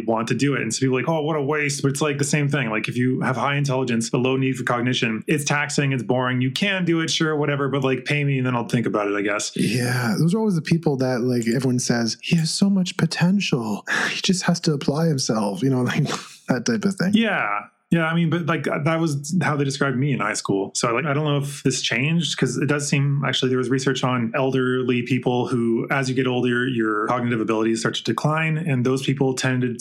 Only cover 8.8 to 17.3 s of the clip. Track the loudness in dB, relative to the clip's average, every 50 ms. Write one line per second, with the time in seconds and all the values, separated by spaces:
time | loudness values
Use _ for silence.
8.8 | 2 2 0 0 0 0 0 0 0 0 -2 -2 -4 -4 -2 -2 0 0 0 0
9.8 | 0 0 0 0 0 0 2 2 2 2 2 2 2 2 0 0 2 2 0 2
10.8 | 2 2 0 2 2 0 0 0 2 2 2 2 2 2 2 2 2 2 2 2
11.8 | 2 0 0 2 0 -2 -2 -4 -2 0 2 2 2 0 0 2 2 4 4 2
12.8 | 2 0 0 0 0 0 2 2 4 4 4 2 2 0 0 0 0 -2 -4 -6
13.8 | -4 -2 0 0 0 0 -2 -2 0 0 0 0 0 0 0 0 0 0 -2 0
14.8 | 0 -2 0 2 2 2 2 0 0 0 0 0 0 -2 -2 0 0 2 2 2
15.8 | 0 0 0 0 0 0 -2 -6 -8 -12 -18 -8 _ -2 -2 0 0 0 0 0
16.8 | 0 -2 0 0 0 2 2 2 2 2